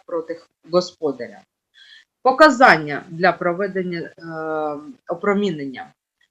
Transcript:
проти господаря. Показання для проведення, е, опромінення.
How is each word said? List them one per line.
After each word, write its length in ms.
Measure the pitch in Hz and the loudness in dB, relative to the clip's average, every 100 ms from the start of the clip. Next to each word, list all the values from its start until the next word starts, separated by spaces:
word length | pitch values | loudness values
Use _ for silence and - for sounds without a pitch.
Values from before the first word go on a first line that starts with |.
| - | -8
проти 340 | 165 165 165 _ _ 160 | -6 -6 -10 _ _ -2
господаря. 680 | 175 180 - 151 127 110 98 _ _ _ _ - - _ _ | -2 -2 -4 -6 -6 -10 -16 _ _ _ _ -20 -20 _ _
Показання 840 | 254 269 311 240 247 160 147 143 - | 0 6 6 8 6 6 2 -8 -10
для 240 | 160 180 | -2 0
проведення, 680 | 170 175 175 202 190 180 170 | 0 -2 -2 -4 -4 -6 -6
е, 140 | - - 165 160 160 156 151 147 147 - - | -10 -14 -12 -8 -6 -4 -6 -8 -14 -14 -10
опромінення. 840 | 170 202 202 202 151 139 113 - _ _ _ _ | -4 -2 0 -2 -4 -8 -12 -16 _ _ _ _